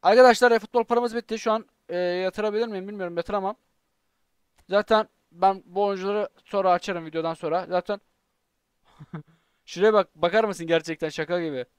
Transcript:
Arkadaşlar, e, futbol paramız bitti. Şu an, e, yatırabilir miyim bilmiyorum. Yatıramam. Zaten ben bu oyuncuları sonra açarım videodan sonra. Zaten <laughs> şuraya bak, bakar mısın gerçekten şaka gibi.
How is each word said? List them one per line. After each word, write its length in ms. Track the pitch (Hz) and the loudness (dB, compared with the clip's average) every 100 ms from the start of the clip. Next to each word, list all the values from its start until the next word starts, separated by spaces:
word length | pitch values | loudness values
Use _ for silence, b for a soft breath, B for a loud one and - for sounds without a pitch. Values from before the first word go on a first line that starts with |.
Arkadaşlar, 500 | 170 220 254 226 247 | 4 8 8 8 4
e, 60 | 226 | 2
futbol 260 | 214 247 | 0 -4
paramız 300 | 226 240 240 226 | 0 0 -2 -6
bitti. 220 | - 220 | -8 -6
Şu 140 | 226 | -2
an, 140 | 220 208 _ _ | -4 -4 _ _
e, 80 | 175 | -4
yatırabilir 680 | 180 180 185 180 214 208 233 | -4 -2 -4 -4 -4 -2 -4
miyim 200 | 202 190 | -6 -12
bilmiyorum. 280 | 208 180 170 | -10 -8 -6
Yatıramam. 400 | 170 202 190 220 _ _ _ _ _ _ _ _ _ _ _ | -6 -4 -6 -8 _ _ _ _ _ _ _ _ _ _ _
Zaten 400 | 196 208 220 - _ _ | -2 2 2 0 _ _
ben 300 | 165 190 190 _ | 0 2 2 _
bu 180 | 180 | -2
oyuncuları 440 | 202 196 190 208 208 _ | -2 -2 -4 -4 -4 _
sonra 280 | _ 202 190 | _ -2 2
açarım 340 | 175 - 175 165 | 2 0 -8 -6
videodan 280 | 160 165 | -6 -6
sonra. 320 | 165 165 165 170 | -6 -4 -4 -2
Zaten 320 | 180 - 202 _ _ _ _ _ _ _ _ | -6 -4 -10 _ _ _ _ _ _ _ _
<laughs> 360 | _ _ 147 160 - _ _ _ | _ _ -18 -18 -18 _ _ _
şuraya 280 | _ - 202 | _ 0 4
bak, 240 | 214 185 _ | 4 0 _
bakar 280 | 170 196 | 0 2
mısın 220 | 220 180 165 | 0 -4 -2
gerçekten 420 | 165 160 160 160 | -2 -2 -6 -6
şaka 320 | 151 156 175 | -6 -4 -4
gibi. 260 | 165 135 123 | -4 -6 -10